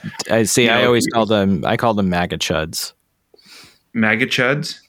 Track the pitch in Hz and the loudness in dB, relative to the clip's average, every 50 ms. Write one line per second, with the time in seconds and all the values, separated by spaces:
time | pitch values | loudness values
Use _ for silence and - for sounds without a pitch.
0 | - 104 - - - - - 113 110 98 - - 120 117 113 120 123 123 120 120 | -6 -10 -12 -10 -4 -2 0 0 2 2 2 2 2 4 4 4 4 4 4 2
1 | - - - 117 110 104 110 104 98 98 98 90 - - 107 117 - 117 110 104 | 0 0 0 0 0 2 2 2 2 2 0 0 0 0 0 0 0 0 0 0
2 | 101 92 90 87 90 87 90 85 - - 87 78 78 80 - - - - - _ | 0 0 0 0 -2 -2 -4 -4 -4 -2 -2 -2 -4 -4 -6 -8 -10 -10 -14 _
3 | _ _ _ _ _ _ _ _ _ - - - - - _ _ _ _ - 117 | _ _ _ _ _ _ _ _ _ -20 -20 -20 -20 -20 _ _ _ _ -4 0
4 | 110 110 110 110 127 123 - - 127 123 139 147 151 - - - - | 0 2 2 0 0 -2 0 0 0 0 0 -2 -4 -8 -12 -14 -18